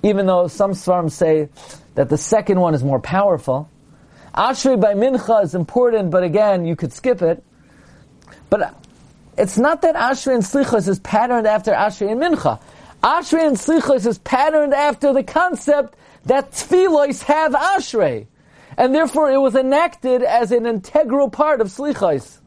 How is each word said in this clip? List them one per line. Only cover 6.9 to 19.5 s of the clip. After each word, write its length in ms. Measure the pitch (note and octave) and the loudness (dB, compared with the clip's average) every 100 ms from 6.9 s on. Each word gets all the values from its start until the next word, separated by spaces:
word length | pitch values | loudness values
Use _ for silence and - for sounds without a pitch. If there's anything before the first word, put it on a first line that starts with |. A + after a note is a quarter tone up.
skip 300 | - C4 A#3+ | -6 -4 0
it. 200 | E3 E3+ _ _ _ _ - - _ _ - - - | 0 -2 _ _ _ _ -20 -20 _ _ -20 -20 -4
But 260 | G#3 - - - _ - _ - - | -2 -2 -8 -20 _ -20 _ -18 -4
it's 200 | G3+ - | -2 2
not 260 | C4+ E4 | 0 2
that 120 | F4+ D#4+ | 0 0
Ashrei 380 | A#3+ C4 - B3 | -2 -2 -2 -2
and 80 | |
Slichos 440 | F#3+ C#4+ C4+ A3+ F3 | 0 -2 0 0 0
is 120 | F#3+ | -4
patterned 460 | - G#3+ B3 A#3+ G#3+ | -2 0 0 0 0
after 260 | G#3+ G#3+ | 0 0
Ashrei 400 | F#3+ G#3 - G3+ | 0 0 -2 -4
and 80 | A3+ | -2
Mincha. 400 | E4+ D4+ D3+ G#2+ - - - - | 0 0 0 -4 -10 -20 -20 -4
Ashrei 420 | A3 D#4+ D#4 D#4+ D#4 | 0 0 0 0 2
and 100 | A#3 | 0
Slichos 520 | - E4 - C4 G#3+ | 0 0 2 0 0
is 100 | G3+ | -4
patterned 560 | - B3+ D4+ D#4 D4 | -4 0 2 2 2
after 400 | C#4 D4 C#4+ C#4+ | 0 0 0 0
the 80 | C4+ | 0
concept 760 | C4+ D#4 F4+ D#4 - D4 A3+ _ _ _ - | 0 0 0 -2 0 0 0 _ _ _ -2
that 260 | C4+ C4+ | -2 0
Tfilos 680 | - - F4+ F#4 D4+ C#4+ - | -12 0 2 4 2 2 -2
have 280 | - D4+ D#4+ | 0 0 2
Ashrei. 720 | B3+ E4 G4 - A3+ D#3+ A2+ G2+ _ _ _ - - | 0 0 -2 -2 -2 -2 -2 -12 _ _ _ -14 -2
And 180 | B3+ C#4 | 2 2
therefore 360 | D#4+ D#4 D4+ | 0 0 2
it 60 | C4+ | 2
was 180 | C4+ | 2